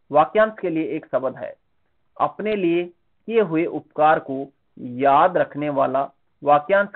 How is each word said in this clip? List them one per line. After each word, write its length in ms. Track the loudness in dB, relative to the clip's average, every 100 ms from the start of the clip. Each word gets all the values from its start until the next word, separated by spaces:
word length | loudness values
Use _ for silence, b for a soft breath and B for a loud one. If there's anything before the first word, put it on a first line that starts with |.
| -2
वाक्यांश 420 | 2 2 2 0 0
के 80 | -6
लिए 140 | -4
एक 220 | -4 -8 -4
शब्द 300 | -4 -4 -8
है। 180 | -14 -16 _ _ _ _ _ -4
अपने 340 | -4 -4 -6 -2
लिए 280 | 0 0 -4 -10 _ _ -4
किए 160 | 0
हुए 240 | 0 0 -2
उपकार 540 | -6 -8 0 2 2
को 280 | -2 -8 -10 _ _ -16
याद 580 | -12 0 4 4 4 2
रखने 320 | -2 -4 -4
वाला 420 | -2 0 -2 -4 _ _ _
वाक्यांश 460 | 2 2 4 0 0